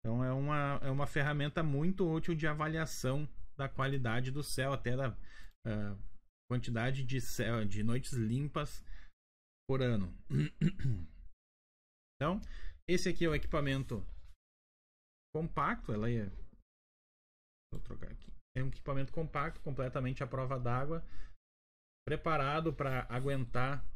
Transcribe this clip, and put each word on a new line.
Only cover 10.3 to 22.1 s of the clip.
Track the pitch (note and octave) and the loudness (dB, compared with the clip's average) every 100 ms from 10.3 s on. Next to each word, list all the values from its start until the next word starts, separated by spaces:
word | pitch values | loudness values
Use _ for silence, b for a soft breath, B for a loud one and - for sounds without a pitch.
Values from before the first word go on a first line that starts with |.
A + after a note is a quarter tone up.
| C#3 D3+ - D#3+ - C#3+ G2 E2 - - - _ _ _ _ _ _ _ _ | 0 0 2 0 2 2 2 -2 -10 -16 -16 _ _ _ _ _ _ _ _
Então, | C#3+ G3+ - B B B - | -2 -2 -4 B B B 0
esse | F3+ F#3 | 2 4
aqui | E3+ | 4
é | E3+ | 4
o | |
equipamento | D3 - D#3+ C#3+ C3+ B2+ A2 F#2 - - - _ _ _ _ _ _ _ _ _ | 2 2 0 2 0 -2 -4 -4 -8 -14 -18 _ _ _ _ _ _ _ _ _
compacto, | D#3 E3 - D3 A#3+ - | -4 -2 0 -2 -2 -4
ela | G#2+ A2+ | -2 0
é... | A#2+ G2+ - - - _ _ _ _ _ _ _ _ _ _ _ | 0 -2 -6 -10 -12 _ _ _ _ _ _ _ _ _ _ _
Vou | - | -6
trocar | - - - | -6 -6 -8
aqui. | - - - - - | -8 -12 -14 -10 -4
É | |
um | C3 | -2
equipamento | B2 - C#3 C#3 | -2 -2 0 2
compacto, | - D#3+ D3 D3+ - | 0 -2 -2 -4 -4
completamente | - C3+ B2+ C#3 B2+ C3 | -6 -2 -2 -2 -2 -4
à | C3 | -4
prova | C3 C3 C3 | -4 -2 -2
d'água, | B2 B2 C#3 E3 - B B B _ _ _ _ _ _ | 0 2 2 0 0 B B B _ _ _ _ _ _
preparado | - | -4